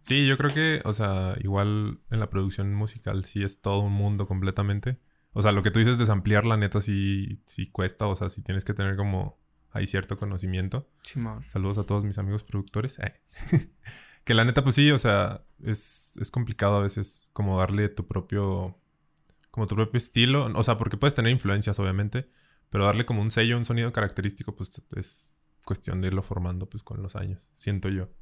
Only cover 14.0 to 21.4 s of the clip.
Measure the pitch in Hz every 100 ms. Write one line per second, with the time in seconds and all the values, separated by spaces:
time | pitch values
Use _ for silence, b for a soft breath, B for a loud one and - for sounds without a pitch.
14 | B B - 113 117 123 131 127 147 139
15 | 120 101 95 - - _ - 107 - -
16 | - - - - 117 107 101 101 101 -
17 | 101 - _ - 101 92 92 101 104 -
18 | - 95 87 101 98 95 92 92 _ _
19 | _ _ _ _ _ - 104 101 110 123
20 | - - 123 139 120 110 117 113 113 104
21 | 143 - 113 127